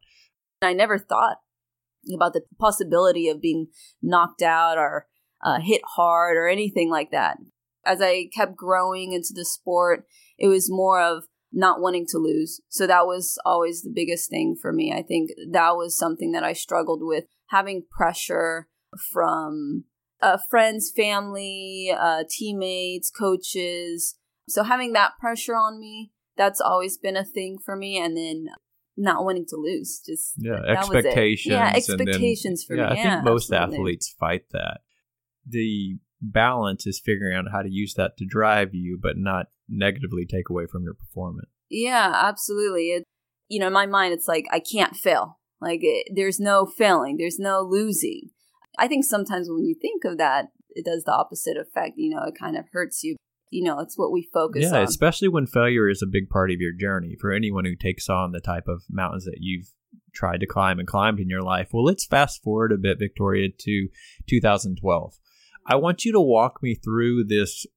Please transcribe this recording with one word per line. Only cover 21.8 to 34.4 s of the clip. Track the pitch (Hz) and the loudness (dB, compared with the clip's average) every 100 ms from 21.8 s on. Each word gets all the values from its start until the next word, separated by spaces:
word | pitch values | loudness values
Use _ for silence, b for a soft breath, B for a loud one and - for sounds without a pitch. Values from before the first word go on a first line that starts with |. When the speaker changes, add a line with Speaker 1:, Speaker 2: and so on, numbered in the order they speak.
| 185 175 | -2 0
Speaker 1:
uh, | 170 160 160 | 2 0 -2
teammates, | - 214 202 185 185 180 180 - | -6 -6 -4 -4 -4 -4 -6 -6
coaches. | - 196 185 - 196 175 175 175 170 - - _ _ - | -2 0 0 -2 -4 -2 -4 -6 -6 -6 -8 _ _ -6
So | - | -2
having | 214 254 247 | 0 0 0
that | 220 202 - | 2 2 2
pressure | 233 233 - 226 | -6 -4 -2 0
on | 220 220 | 0 -2
me, | 214 214 220 _ _ - | -14 -16 -16 _ _ 0
that's | 196 196 | 2 2
always | - 180 185 190 | 2 2 0 -4
been | 196 190 | -4 -4
a | |
thing | 190 208 190 190 | -4 -6 -8 -8
for | - 196 | -10 -8
me. | 196 196 | -6 -4
And | 170 165 | -2 -2
then | 165 160 160 - _ _ _ - | -4 -6 -8 -14 _ _ _ -2
not | 202 170 | 0 0
wanting | 185 180 165 | 0 -4 -6
to | 156 | -6
lose, | 156 185 180 - - | -4 -4 -6 -12 -10
just | 160 - - | -8 -8 -6
Speaker 2:
Yeah, | 113 110 - | -4 -4 0
Speaker 1:
that | 117 196 | 0 2
was | |
it. | 131 131 | 2 4
Speaker 2:
expectations | - 110 104 - | 4 4 2 2
Speaker 1:
Yeah, | - 226 | 2 4
Speaker 2:
and | |
then | - | 2
Speaker 1:
expectations | - 95 220 190 190 185 190 175 - | 2 0 0 2 2 0 -2 -6 -4
for | 123 | -2
Speaker 2:
yeah, | 113 | 0
Speaker 1:
me. | |
Speaker 2:
I | 127 | 0
think | - | 0
Speaker 1:
Yeah, | 185 | 2
Speaker 2:
most | 123 117 - | 4 2 2
Speaker 1:
absolutely. | 90 90 104 | 0 2 0
Speaker 2:
athletes | 92 85 - - | -2 -2 -6 -4
fight | 80 87 | -2 -2